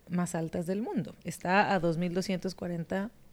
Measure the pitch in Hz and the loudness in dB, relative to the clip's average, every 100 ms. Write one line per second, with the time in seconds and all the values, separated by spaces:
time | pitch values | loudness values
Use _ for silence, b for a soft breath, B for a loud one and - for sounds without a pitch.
0 | - 175 175 170 160 180 170 196 269 320 | -4 0 0 0 -2 -2 -2 -2 -2 -2
1 | - - 175 - 180 190 202 190 170 165 | -4 -6 -10 -6 2 4 6 4 2 2
2 | 180 175 185 185 190 175 180 170 160 190 | 0 0 0 -2 -2 -4 -4 -4 -2 -2
3 | 208 - - | -2 -8 -20